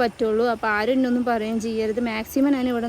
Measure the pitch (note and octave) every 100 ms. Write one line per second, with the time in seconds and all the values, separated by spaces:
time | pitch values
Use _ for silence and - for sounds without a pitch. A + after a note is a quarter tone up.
0 | A#3+ - A3+ G#3+ A#3+ A3 A3 G#3 A3 C4
1 | B3+ A#3+ B3 A#3 G#3+ A3+ A3 A3 A3 A3
2 | A#3+ A3 A3 - C#4 C#4 B3+ A#3+